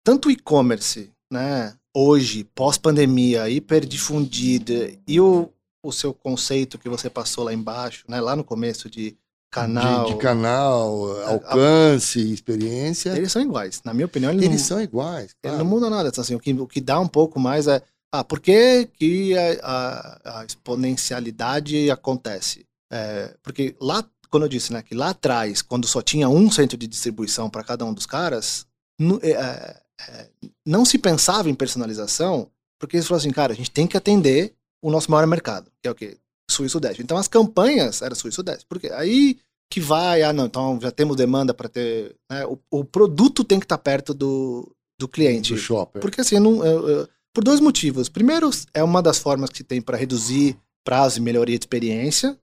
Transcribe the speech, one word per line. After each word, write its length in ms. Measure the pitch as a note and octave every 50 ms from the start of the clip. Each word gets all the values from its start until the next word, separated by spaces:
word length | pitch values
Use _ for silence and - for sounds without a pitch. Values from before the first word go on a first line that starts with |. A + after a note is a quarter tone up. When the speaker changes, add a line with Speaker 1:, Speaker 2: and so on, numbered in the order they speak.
| -
Speaker 1:
tanto 260 | - B3+ C#4+ - D4+
o 20 |
e-commerce, 800 | C4 - - - D3+ C#3+ C3 B2 A2+ A2 - - - A#2 G2+ G2+ _ _ _ _
né, 440 | C3 B2 C3 C#3 C#3+ C3 A#2 G#2+ G#2+ _ _ _ -
hoje, 480 | C3+ C3+ C#3+ D3 C#3+ C3 A2+ G#2+ A2 G#2 - _
pós-pandemia, 920 | - C3 C#3+ C#3 - - E3 D3+ D3 D3 C3 C3 B2+ B2 B2 A#2+ A2+ A2 A2
hiperdifundido, 1200 | B2 D3+ D3+ - D#3 D#3 C#3+ C3 C3 C#3+ - - D3 D3+ D3 C3 A2+ A#2+ B2 B2+ B2+ B2 A2+ A#2 A#2+ A#2+ A2+ - - - _ -
e 120 | D3 E3+
o, 280 | F#3 F#3+ F#3 F3 E3+ E3 _ _ _ _ _ _ -
o 60 | D3+
seu 200 | B2+ - - C#3+ C3
conceito 640 | - - C3+ B2+ A#2+ - - C3+ C3+ C3+ B2+ - -
que 100 | - B2
você 180 | A#2+ A#2 - B2
passou 340 | - - A2+ - - - A#2+
lá 100 | A2+ A2+
embaixo, 500 | A2+ A2 A2 A2 A#2+ B2 A#2+ A#2 - - -
né, 120 | A#2 B2
lá 160 | A#2 A#2 C3+
no 80 | D3+ C#3+
começo 460 | - A#2 A2 A#2+ A#2+ A2 - - -
de 260 | - A2+ A2 G#2+ - _ _ _ _ _ _ _
canal. 540 | - A#2+ A#2+ A2+ A#2 A#2+ B2 B2+ B2 A#2+ A#2+ A2+
Speaker 2:
De, 60 | A2
de 60 | G#2
canal, 920 | A#2+ C3 A#2+ A2+ A2+ A#2 A#2+ C3+ C#3 C#3 C3 A#2+ A2+ A2 G#2+ G#2 G2+ G2+ G2 G2+
Speaker 1:
A, 40 | G2+
a 40 | G#2+ A2
Speaker 2:
alcance, 880 | G#2+ - - C3+ C3 C3+ D3 D#3 D#3+ D#3+ D#3 D3 B2+ - - - A#2+ A2 G#2+ A2
experiência. 800 | G2+ - - A2+ G#2+ G#2+ A2+ A#2+ B2 C#3 D#3 E3+ - - F#3 F#3
Speaker 1:
Eles 160 | D3 F3+ F#3+
são 100 | - A3 C4+
iguais. 380 | C#4+ F3 A#2+ G#2 F#2 - - -
Na 80 | A#2 A2+
minha 120 | A#2+ D#3 F3+
opinião, 240 | - D3 B2+ C#3
ele 120 | E3 G3 F#3
Speaker 2:
Eles 160 | F#3 D#3 D3
Speaker 1:
não, 60 | C#3 -
Speaker 2:
são 140 | F3 G#3
iguais, 540 | A3 F3 - A#2 C#3 E3 F3 D3+ G#2+ F#2+ _ _ -
Speaker 1:
ele 100 | C3+ D3
Speaker 2:
claro. 40 | D3+
Speaker 1:
não 60 | D#3+
muda 240 | F3 G3+ A#3 A#3+ A3+
nada. 200 | G#3+ G#3 E3+ C#3
Então, 120 | - -
assim, 140 | B2 - B2
o 40 | A#2
que, 120 | - C#3+ C3+
o 140 | C3 C3+ B2+
que 140 | - C#3
dá 180 | C3 B2+ C3+ D#3+
um 80 | F#3 F3
pouco 320 | - D3+ D#3+ D#3+ - C#3
mais 280 | C3 B2+ C3+ D3+ D3 C#3+
é, 140 | C#3 B2+ - _ _ _ _ _ -
ah, 100 | C#3+ B2
por 160 | - - C#3+
que 480 | - - F#3+ G#3+ A#3 B3+ B3+ B3 A#3+ A#3+ _ -
que 360 | D#3 D#3+ F3 F#3 G3 F#3+ F#3 F3+
a, 220 | F3 E3+ E3+ - -
a, 760 | C3+ C3 B2+ B2+ B2+ B2+ B2 - - - - - - A#2+ A2+
a 40 | A2+ A2 - - _ - B2 B2 B2+ B2+ C3 B2+
exponencialidade 880 | - - B2+ B2 A#2+ A#2 A2+ A2+ A#2+ A#2+ C3+ D3 D3 D3 D3+ D3+ D3 C#3+
acontece? 720 | C3+ B2 - C3+ C3 B2 - A2+ G#2 F#2+ - - - - _ _ _ _ _ _
É, 420 | A#2+ A#2 G#2+ G#2+ G#2+ G2+ G2+ - - _ _
porque 320 | - C3+ - C#3 C3 C3+ -
lá, 260 | C3 C3 D#3+ G#3+ A3 - _ _ _ _
quando 140 | - D3+ D3+
eu 60 | D3
disse, 220 | C3 B2 - - A#2
né, 80 | A#2
que 140 | A2 _ A#2
lá 140 | A#2 C#3 E3+
atrás, 520 | F#3+ - - C#3 B2 A#2 A2 G#2+ G2+ G2+
quando 260 | - - B2 B2 A#2+ A2
só 140 | - B2+
tinha 260 | A2 - - D3+ D3 B2+
um 200 | C3+ D#3+ G#3 A3
centro 260 | - - C#3+ B2 - A#2
de 100 | A#2+ A2+
distribuição 640 | - - - A#2+ G#2+ A2 A2 G#2 - - A2 A2
pra 140 | - A2 G#2+
cada 220 | - A#2+ A#2+ A#2+
um 80 | A2+ G#2+
dos 120 | G2 -
caras, 600 | - - C#3+ F3+ E3+ C3+ A2+ G#2+ - - - - _ _ _ _ _ _ -
nu-, 200 | D3+ E3+ F#3+ G3
é, 100 | - D#3+
é, 500 | D#3 - C3 B2+ B2+ - - - - _ _ _ _ - - -
é, 200 | A#2+ A#2 A2+ A2 _ _ - - - _ _
não 200 | D3+ D#3 G3+ B3
se 120 | B3 - -
pensava 520 | - F#3 E3 D3 - - F3+ G#3 F#3 D#3+
em 60 | C3+
personalização, 960 | B2+ C3+ A#2+ - B2+ A#2 A2 A2 G#2+ G#2+ G2+ - - D#3+ F#3 F#3 C#3 G2 - _ _ _ _ _ _
porque 180 | - C#3+ - E3+
eles 100 | E3 -
falaram 140 | F3 E3 C#3+
assim, 80 | D3
"Cara, 220 | C3 - D3 C3 A2
a 20 |
gente 160 | G#2 B2+ -
tem 160 | - - D#3 F3+
que 100 | - G3
atender 560 | - G3+ G#3 G3+ D#3+ C#3 C3 C#3+ F3+ A3 - _ _ _ _ _
o 80 | - D#3
nosso 180 | D3+ D#3+ D3+ -
maior 140 | D#3 D3+ D#3+ D#3+
mercado", 440 | E3+ E3 - B2+ G#2+ F#2+ F2 _ _ _
que 60 | - G#2
é 40 |
o 40 | F#2+
quê? 220 | - A2 G#2 F#2+ - _ _ _ _ _ -
Sul 160 | - - C#3+
e 40 | C3
Sudeste. 320 | - E3 D3 A#2 F#2+ -
Então 160 | A#2+ B2 D#3+ F#3
as 100 | G3 -
campanhas 720 | - A3+ A3 G#3+ A3 - F#3+ B3+ D4 B3 D#3 A#2 G2+ -
eram 140 | - B2+ B2
Sul 140 | - - A#2
e 40 | G#2
Sudeste. 320 | - F#3 F3+ D3+ - - _
Porque 180 | F3 F3+ - -
aí 480 | E2+ A#2+ D3+ F#3 A#3 C4+ C#4+ C#4 B3+ - _ _ _ _ _ _
que 120 | - G3
vai, 400 | D#3+ C#3 D#3 D#3 F3 F3+ E3+ E3 D#3
"Ah, 80 | D3+
não, 140 | D3+ D3 C3
então 340 | A#2 - B2+ C3 C3+ C3 A#2+
já 100 | A#2 B2+
temos 240 | A#2+ - D3 D3+ C#3+ C3
demanda 360 | B2+ A#2+ C3 C3+ C#3 C3 A#2+
pra 140 | - A#2 A2
ter", 480 | - B2 A#2+ A#2 A2+ A2+ G#2+ - - _ _ -
né? 140 | C3+ C#3 C#3
O, 120 | C#3 C3+ - _ _
o 140 | - C#3+ C#3
produto 580 | - - F#3+ G#3+ G3 D3+ C#3+ A3 C#4+ - - A#3
tem 160 | - G3 F#3+
que 80 | G3 -
tá 100 | F3 D3+
perto 360 | - C#3+ C#3 C3+ C3+ - C#3+
do, 580 | C#3 C#3+ C3+ C3+ C3+ C3 C3 B2 A#2+ - - _ _ _ _ _ -
do 80 | C3 B2+
cliente. 440 | - - D#3 C3+ A#2+ A#2 G#2+ A2+ A#2
Speaker 2:
Do 60 | A2
shopper. 420 | G#2 - A#2 G#2+ F2+ - - -
Speaker 1:
Porque 200 | - G3 G3 -
assim, 140 | B3+ - G#3+
eu 60 | G3+
não, 240 | G#3 A3 A3+ A3 E3
eu, 220 | D#3+ D#3+ D#3+ - D3+
eu, 200 | D3 D3 D3 - _ _ _ _ -
por 100 | A#3 G#3+
dois 160 | A#3+ D4 C#4+
motivos. 480 | D4 D4+ - - - D3 C3 C3 B2 -
Primeiro, 400 | - F#3 G#3+ B3+ D#4+ E4 D#4+ D4 A#3 - - - -
é 80 | D3+ D#3
uma 180 | E3+ F3 F3+
das 180 | F3 E3 D3 -
formas 300 | - D3 C#3+ C3+ C3+ B2+
que 80 | - -
se 60 | C3
tem 180 | - C3 B2
pra 160 | A#2 - B2 A2
reduzir 600 | C3 B2+ B2+ A#2 A2 A2+ B2+ C#3 C#3+ C#3+ B2+ - _ _ _ _ _
prazo 320 | - B2+ C3 C#3 C3+ B2 A#2+
e 40 |
melhoria 360 | A#2+ A#2 A#2 A#2+ A#2+ A#2+ A#2 A2+
de 60 | -
experiência, 720 | - - A#2+ A#2 A2+ A2 A2 B2 D3 D3+ - - C4+ C#4 -